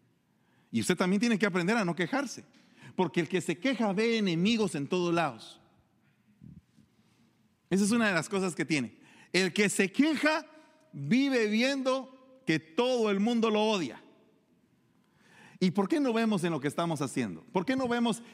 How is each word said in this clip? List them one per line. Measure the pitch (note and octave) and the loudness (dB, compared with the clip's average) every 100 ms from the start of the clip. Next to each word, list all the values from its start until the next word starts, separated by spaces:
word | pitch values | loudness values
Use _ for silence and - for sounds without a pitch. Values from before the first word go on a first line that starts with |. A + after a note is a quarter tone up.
| _ _ _ _ _ _ _ | _ _ _ _ _ _ _
Y | - | -2
usted | - F3+ | 0 0
también | F#3 G3+ | 2 2
tiene | A#3+ G#3 | 2 2
que | G#3 | 0
aprender | F3+ E3+ A#3 | 0 0 0
a | |
no | F3+ | 0
quejarse. | E3 E3+ C#4 C#4 - - _ _ - - - | -2 -2 -4 -4 -10 -18 _ _ -20 -8 -2
Porque | F3 F3 | -2 0
el | D#3 | -2
que | F#3 | -2
se | E3+ E3 | -2 -2
queja | C4+ A#3+ A3 | -2 0 0
ve | F#3+ A#3 A3+ | 0 0 0
enemigos | G3 E3 F#3+ A#3 G3 | 0 2 2 2 0
en | D3+ C#3 | -2 -4
todos | F3+ F3 | -2 0
lados. | E3+ D#3 A2 - - _ _ _ _ _ _ _ _ - - _ _ _ _ _ _ _ _ _ _ - | 0 -2 -4 -18 -20 _ _ _ _ _ _ _ _ -20 -20 _ _ _ _ _ _ _ _ _ _ -4
Esa | F#3 | 0
es | G3+ | 2
una | A#3+ G#3+ | 2 2
de | |
las | E3+ - | 2 0
cosas | G3 F#3 E3+ | -2 -2 -2
que | |
tiene. | D3+ D3+ A2+ - - - - | -2 -2 -2 -10 -20 -20 -4
El | F3 F#3 | 0 0
que | G3 G#3 | 2 2
se | - F#3+ | 2 0
queja | - D4+ C#4+ D4+ D#4 - - - _ _ | 2 2 2 0 0 -4 -18 -20 _ _
vive | - C#3 B3 C#4 B3+ G#3+ | -8 0 2 2 2 2
viendo | G#3+ C4 C#4 C4 C4 B3+ - - - | 2 0 0 0 -2 -4 -18 -20 -8
que | - D#3+ | -2 -2
todo | - - B3 B3 G#3+ | -2 -2 0 2 2
el | G3 | 2
mundo | G#3+ A#3+ A3 | 0 2 2
lo | G#3+ | 2
odia. | G#3+ G3+ C3+ F2+ - _ _ _ _ _ _ _ _ _ _ _ _ - - - | 2 0 -4 -8 -20 _ _ _ _ _ _ _ _ _ _ _ _ -20 -14 -2
¿Y | F#3 | 0
por | G3 F#3+ | 2 0
qué | D#4 | 2
no | C4+ | 2
vemos | A3+ A3+ G#3 | 2 2 0
en | F3 | 0
lo | D#3 | -2
que | C#3 | -4
estamos | - E3+ D3 | -2 -2 -2
haciendo? | C#3+ C#3 A2+ D#2+ - | -4 -4 -4 -6 -6
¿Por | F#3 | -4
qué | F#3+ C4 | -2 -2
no | B3+ | 0
vemos | A#3+ A#3 - - | 0 0 -2 -8